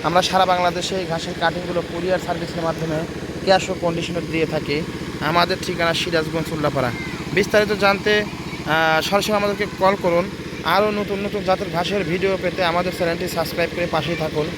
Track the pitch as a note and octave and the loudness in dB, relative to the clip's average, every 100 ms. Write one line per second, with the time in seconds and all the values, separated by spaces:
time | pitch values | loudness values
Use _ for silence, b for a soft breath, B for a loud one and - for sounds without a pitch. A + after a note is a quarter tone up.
0 | D3+ F3 F3+ F#3 F#3 F3+ F3+ F3 F3 F#3+ | 4 2 4 4 4 4 2 0 -2 -2
1 | E3+ E3 F3+ E3 E3+ E3+ F3+ F3 E3+ E3+ | -2 -4 -4 0 0 0 -2 -4 -2 -4
2 | F3 F#3 F3 E3+ E3 E3+ E3 D#3+ D#3+ D#3 | 0 0 0 -4 -4 -4 -2 -2 -2 -2
3 | E3 - - - - F#3+ F3+ F3+ F3 E3+ | -4 -6 -8 -4 2 2 2 -2 -2 -2
4 | E3+ F3 D#3 D#3+ D#3 D#3 C#3+ C#3+ E3+ - | -4 -4 -2 -2 0 -2 -2 -4 -4 -8
5 | - - C#3+ E3 F3 F#3 - E3+ E3+ D#3+ | -8 -4 0 2 2 0 -4 0 0 0
6 | F#3 E3 D#3 D#3+ D#3 D#3+ D3 C#3 B2+ A#2 | 0 0 0 -2 -4 -2 0 0 -2 -2
7 | - - - D#3+ G#3 G#3+ G#3 G#3 G3 G3 | -6 -8 -2 0 4 4 4 2 2 2
8 | G#3 G#3 G#3 - - - - D#3+ D#3+ D#3+ | 2 2 0 -6 -10 -8 0 4 6 4
9 | D#3 G3+ G3 G#3 G3+ G3 G#3 - F#3+ G3+ | 4 0 2 2 2 0 -4 2 2 4
10 | F#3 E3+ G3 - - - - F3+ G#3+ G#3 | 2 2 0 -6 -10 -6 2 4 4 0
11 | G3 G3 G3+ G#3 F3+ F#3 F#3+ E3 F3 G3+ | -2 -2 -2 -2 0 0 0 -2 0 0
12 | E3 F3+ F#3+ F#3+ F3+ E3+ F3+ E3+ F3+ E3+ | 0 0 2 2 0 0 2 2 0 0
13 | E3+ E3+ F3+ E3+ D#3 - E3+ - F3 D#3+ | 0 0 -2 -2 -2 0 -2 0 0 0
14 | C#3+ E3+ D#3 D3+ D3 | 0 -2 -2 -2 -2